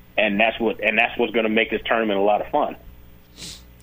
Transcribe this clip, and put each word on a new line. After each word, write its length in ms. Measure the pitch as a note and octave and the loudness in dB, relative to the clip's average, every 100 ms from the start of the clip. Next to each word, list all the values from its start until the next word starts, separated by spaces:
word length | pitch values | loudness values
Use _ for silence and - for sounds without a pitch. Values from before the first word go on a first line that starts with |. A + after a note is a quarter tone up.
| - - | -8 -2
and 220 | G#2+ G2+ | 0 2
that's 180 | A2+ - | 0 2
what, 200 | A2 G2 | -2 0
and 160 | G#2 A2 | 0 2
that's 200 | A#2+ - | 0 0
what's 160 | A#2 | 0
gonna 160 | A2+ A2 | 0 0
make 200 | A2 A2 | 0 0
this 120 | G#2+ - | -2 0
tournament 340 | A#2 A2 G2 | 0 2 2
a 40 | |
lot 160 | G2+ G#2 | 2 2
of 80 | - | 0
fun. 300 | D3 B2 - - - - - - - - - - - | -2 -2 -6 -18 -20 -20 -20 -20 -18 -18 -18 -20 -20